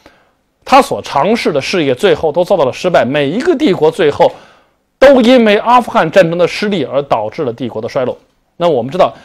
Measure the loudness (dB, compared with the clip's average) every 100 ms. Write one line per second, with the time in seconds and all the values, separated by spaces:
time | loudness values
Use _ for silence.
0 | _ _ _ _ _ _ 0 0 2 -4
1 | -6 -2 -2 -2 -2 -4 -4 -2 -2 0
2 | 0 2 0 -2 0 0 0 -2 0 0
3 | 0 -2 -2 -2 -2 0 0 0 0 2
4 | 0 2 0 -2 -20 _ _ _ _ 2
5 | 4 6 6 4 4 2 2 0 2 -2
6 | 2 2 2 2 -2 -2 -4 -4 -4 -4
7 | -2 -4 -4 -6 -8 -6 -8 -8 -8 -4
8 | -4 -6 _ _ _ -4 -2 0 -2 0
9 | 0 -2